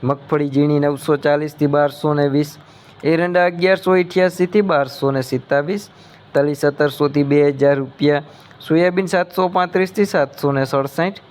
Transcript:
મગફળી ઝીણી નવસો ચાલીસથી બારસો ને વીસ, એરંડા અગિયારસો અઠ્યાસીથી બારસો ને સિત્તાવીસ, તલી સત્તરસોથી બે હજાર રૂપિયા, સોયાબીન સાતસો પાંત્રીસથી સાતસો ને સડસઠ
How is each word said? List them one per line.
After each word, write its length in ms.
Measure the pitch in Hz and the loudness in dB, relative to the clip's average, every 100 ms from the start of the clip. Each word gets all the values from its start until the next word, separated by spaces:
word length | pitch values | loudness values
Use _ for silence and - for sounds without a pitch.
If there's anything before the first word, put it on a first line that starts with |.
મગફળી 480 | 127 135 - 151 147 | -4 -4 -2 -4 0
ઝીણી 300 | 135 147 147 | 0 2 2
નવસો 320 | 147 143 - 147 | 0 -4 -2 0
ચાલીસથી 580 | 147 147 151 147 147 147 | 0 0 -2 -2 0 2
બારસો 380 | 147 143 151 | 0 -2 -2
ને 120 | 147 143 | 0 0
વીસ, 160 | 139 147 - - - - - | 0 -2 -8 -20 -20 -20 -8
એરંડા 440 | 143 160 175 180 175 | -2 0 0 0 0
અગિયારસો 420 | 175 180 190 185 | 0 0 2 2
અઠ્યાસીથી 680 | 185 180 185 185 175 180 208 | 2 2 0 0 0 0 2
બારસો 480 | 202 156 139 - 139 | 2 0 0 -2 -2
ને 120 | 135 | -2
સિત્તાવીસ, 680 | 127 131 - 143 147 202 - - - - - | -2 -6 -2 -2 -2 -6 -8 -20 -20 -20 -4
તલી 280 | 143 143 147 | 0 0 0
સત્તરસોથી 640 | 147 143 147 139 147 143 | -2 0 -2 0 -2 0
બે 140 | 143 147 143 | 2 2 2
હજાર 260 | 139 143 139 | 2 2 2
રૂપિયા, 440 | 131 - 143 147 147 - - - - | -2 -2 0 0 -4 -20 -20 -20 -2
સોયાબીન 420 | 160 175 180 185 | 2 2 0 -2
સાતસો 400 | 185 180 - 185 | -2 -2 -2 0
પાંત્રીસથી 580 | 185 180 185 185 185 196 | 0 0 0 -2 0 -2
સાતસો 460 | 185 139 - 143 | 0 -2 -2 -2
ને 140 | 139 131 | 0 0
સડસઠ 540 | 143 135 - 170 196 - | -2 -2 -2 -4 -4 -20